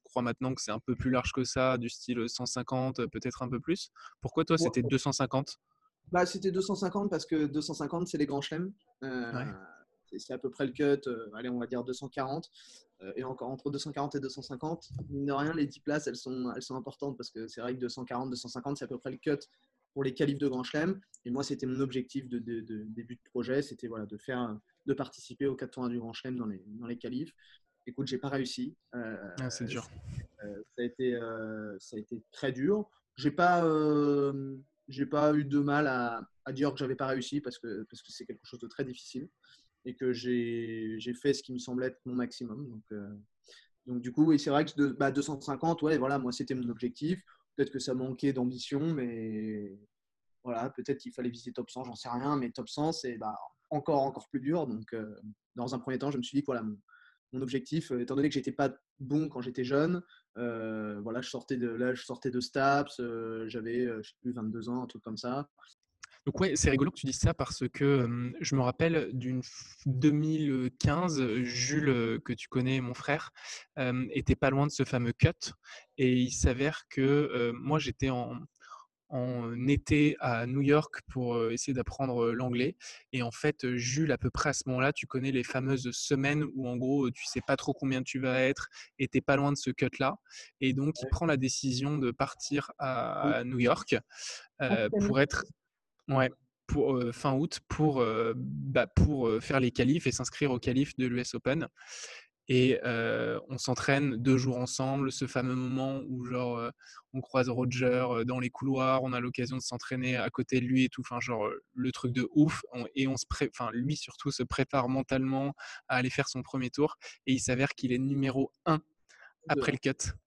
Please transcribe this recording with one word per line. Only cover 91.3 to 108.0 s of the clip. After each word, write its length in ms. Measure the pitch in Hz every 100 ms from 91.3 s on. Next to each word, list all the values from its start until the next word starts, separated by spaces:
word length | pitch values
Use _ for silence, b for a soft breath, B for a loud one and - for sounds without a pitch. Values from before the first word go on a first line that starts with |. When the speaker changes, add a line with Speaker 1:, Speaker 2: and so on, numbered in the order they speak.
| 143
Speaker 1:
décision 600 | 131 - 135 123 139 151
de 120 | 127
partir 600 | 110 135 - - 143 - -
à, 480 | 139 127 120 - -
Speaker 2:
Oui. 80 |
Speaker 1:
à 100 | 117
New 140 | 120 127
York, 360 | 120 - - 117 - B B B B -
euh, 260 | 135 202 107
Speaker 2:
Fin 0 |
Speaker 1:
pour 220 | 208 202
Speaker 2:
août. 80 | 131
Speaker 1:
être, 260 | 143 - - - _ _ _ _ -
ouais, 220 | 135 131 - _ _ -
pour, 300 | 143 131 131
euh, 140 | 120
fin 200 | 117 147
août, 280 | 131 120 - -
pour, 340 | - 151 135
euh, 340 | 117 110 113 117
bah, 500 | 131 143 139 127 -
pour, 400 | - - 143 117
euh, 140 | 110
faire 180 | - 135
les 120 | 127
qualifs 360 | - 123 160 135
et 60 |
s'inscrire 380 | - 123 - 143
aux 80 | 170
qualifs 360 | - 127 143 -
de 80 | 127
l'U 120 | 123
S 140 | 123
Open. 320 | 113 127 147 147 _ B B B B B _ -
Et, 320 | 127 127 123
euh, 560 | 123 117 113 110 117 - -
on 80 | 127
s'entraîne 600 | - 123 - 139 143 117
deux 180 | 123 127
jours 220 | 131 123
ensemble, 520 | 123 - 135 135 135
ce 160 | - 131
fameux 280 | 131 127
moment 480 | 127 127 131 135 135 -
où, 200 | 127 123
genre, 320 | 123 123 120
euh, 120 | 117 - B B B
on 80 | 131
croise 260 | - 131 127
Roger, 580 | 120 123 123 127 123